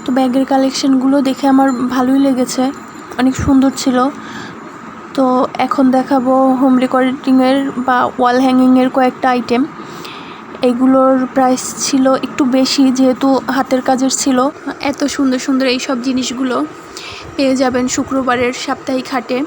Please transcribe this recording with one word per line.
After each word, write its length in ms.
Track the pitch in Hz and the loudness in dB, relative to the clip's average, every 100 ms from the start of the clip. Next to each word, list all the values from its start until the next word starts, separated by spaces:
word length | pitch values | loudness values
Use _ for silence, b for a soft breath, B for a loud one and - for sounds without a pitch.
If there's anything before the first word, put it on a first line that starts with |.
তো 60 | - 254 | -2 0
ব্যাগের 280 | 262 254 269 | 2 0 2
কালেকশনগুলো 640 | 269 269 269 285 262 262 285 269 | 2 2 0 2 2 4 2 2
দেখে 160 | 269 277 | 0 2
আমার 160 | 269 269 240 254 254 | 4 2 0 -2 0
ভালোই 240 | 254 269 277 | 2 4 2
লেগেছে, 360 | 254 247 - 262 - - - - - | 2 0 0 -2 -4 -14 -18 -14 -2
অনেক 140 | 254 262 | 0 0
সুন্দর 280 | - 269 269 262 | 2 4 4 2
ছিল। 140 | - 254 254 - B B B B - - - - - - | -2 0 0 -4 B B B B -18 -18 -18 -18 -10 0
তো 100 | 262 254 247 - 262 | 2 2 0 -2 -2
এখন 200 | - 262 262 | 2 2 2
দেখাবো 360 | 254 277 247 262 269 262 | 2 0 2 2 4 2
হোম 140 | 269 254 | 4 2
ডেকোরেটিংয়ের 760 | 254 262 254 254 - 262 254 277 277 247 247 | 2 0 0 -2 2 2 4 2 0 -4 0
বা 100 | 254 247 - | 0 0 0
ওয়াল 200 | 247 247 | 2 2
হ্যাঙ্গিংয়ের 460 | 262 254 254 254 254 - | 2 4 4 4 4 2
কয়েকটা 300 | 254 254 262 247 | 0 0 0 0
আইটেম। 280 | 233 240 302 - B B B B B B B - 247 | 0 -2 -2 -6 B B B B B B B -2 -2
এগুলোর 440 | 240 262 262 262 262 254 269 | 2 4 4 4 2 0 0
প্রাইস 280 | 254 254 - - - | 2 0 -4 -6 -2
ছিল 200 | 277 262 262 254 | 2 2 2 -2
একটু 180 | - 277 262 | -2 0 2
বেশি, 260 | 262 - 269 254 | 2 2 2 4
যেহেতু 300 | 262 254 277 269 - 262 | 2 2 2 0 0 -4
হাতের 260 | 262 262 254 | 0 0 0
কাজের 260 | 262 269 - | 0 0 0
ছিল। 160 | - 262 262 - 285 - 285 | 0 2 0 -2 -12 -8 -6
এত 120 | 277 285 - | -4 -4 0
সুন্দর 240 | 269 254 254 | 0 0 -2
সুন্দর 200 | 262 262 254 | 0 0 -2
এই 40 | 254 | -2
সব 100 | 254 247 | -4 -2
জিনিসগুলো 480 | 254 247 240 262 247 302 - - B B B B - | -2 -4 -4 -4 -4 -6 -10 -18 B B B B -2
পেয়ে 180 | 269 262 | 0 2
যাবেন 240 | 262 247 254 - | 0 0 -2 -2
শুক্রবারের 580 | 262 269 262 247 247 254 - | -2 -2 0 0 0 -4 -6
সাপ্তাহিক 420 | 254 - 262 254 | -6 -4 -6 -4
হাটে 240 | 269 233 254 | -6 -4 -4